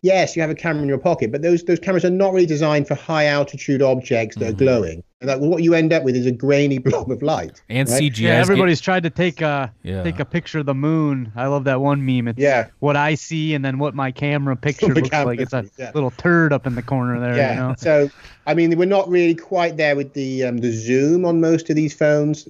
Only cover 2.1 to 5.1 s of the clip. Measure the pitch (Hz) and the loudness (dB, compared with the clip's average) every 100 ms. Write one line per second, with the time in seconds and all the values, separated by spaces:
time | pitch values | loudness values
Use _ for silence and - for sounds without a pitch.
2.1 | 180 196 185 170 147 156 - - 135 - | 2 2 4 2 2 2 2 0 -4 -2
3.1 | 156 147 143 139 139 - 135 135 127 - | 0 2 2 -2 -4 -2 2 2 2 0
4.1 | 117 110 107 113 104 131 120 85 82 - | -2 -2 -4 -4 2 2 2 0 -6 -16